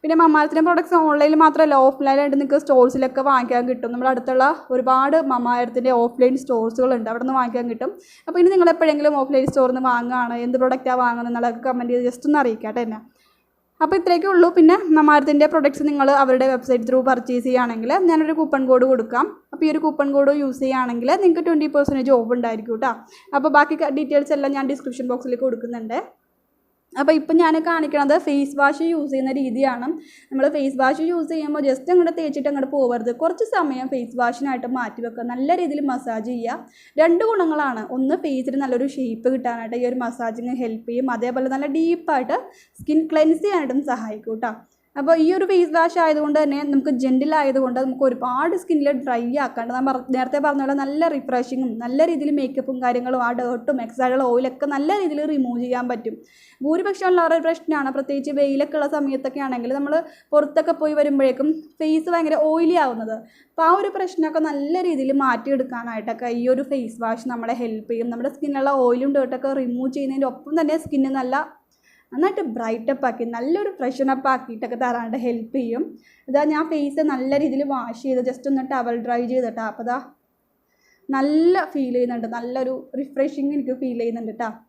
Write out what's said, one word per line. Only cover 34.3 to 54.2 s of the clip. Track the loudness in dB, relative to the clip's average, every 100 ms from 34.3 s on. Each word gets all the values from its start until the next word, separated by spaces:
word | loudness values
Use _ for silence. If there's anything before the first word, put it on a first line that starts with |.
| -2 -4 -4 -4 -6
മാറ്റി | -6 -8
വെക്കുക, | -10 -8 -8
നല്ല | -4 0 0
രീതിയിൽ | 0 -2 -2
മസാജ് | -4 -4 -8 -6
ചെയ്യുക. | -6 -6 -8 -12 _ -10 2
രണ്ട് | 4 4 2
ഗുണങ്ങളാണ്, | 0 0 0 -2 -4 -6 -2
ഒന്ന് | 0 0 -2
ഫേസിന് | -4 -2 -2
നല്ലൊരു | -2 -2 -2 -4
ഷേപ്പ് | -6 -2 -2
കിട്ടാനായിട്ട് | -2 -4 -6 -8 -4
ഈ | -2
ഒരു | -2
മസാജിങ് | -6 -6 -8 -6 -8 -6
ഹെൽപ്പ് | -6 -6 -6
ചെയ്യും, | -4 -2 -2
അതേപോലെ | -4 -2 -2 -2
നല്ല | -2 -2
ഡീപ്പായിട്ട് | 0 0 0 -2 0 -4 -6 -20 _ _
സ്കിൻ | 0 0 2
ക്ലെൻസ് | 2 4 2 0
ചെയ്യാനായിട്ടും | 0 0 -2 -2
സഹായിക്കും | -4 -6 -10 -8 -6
ട്ടോ. | -6 -8 _ _ _ -4
അപ്പോൾ | 2 4
ഈ | 4 2
ഒരു | 2
ഫേസ് | 2 4 2
വാഷ് | 2 2
ആയതുകൊണ്ട് | 2 2 2 2
തന്നെ | 0 0 0
നമുക്ക് | 0 0 0
ജെന്റിൽ | 2 2 2 2
ആയതുകൊണ്ട് | 2 0 0 -2
നമുക്ക് | -4 0 0
ഒരുപാട് | 0 -4 -2 0 -2
സ്കിന്നിൽ | 0 0 2 0
ഡ്രൈ | -2 -2 -2 -2
ആക്കാണ്ട് | -4 -6 -6 -4
ഞാൻ | -2
പറ-, | -2 -4 -4
നേരത്തെ | -2 0
പറഞ്ഞ | 0 0
പോലെ | -2 -2
നല്ല | -2 0 0
റിഫ്രഷിങ്ങും | -2 -2 -4 -2 -4 -4 -6
നല്ല | -4 0 2
രീതിയിൽ | 0 -2 -2
മേക്കപ്പും | -2 -4 -6 -4
കാര്യങ്ങളും | -2 -2 -2 -2 -2
ആ | -2
ഡേർട്ടും | -4 -4 -4 -4
എക്സ്ട്രാ | -6 -2 0
ഉള്ള | 0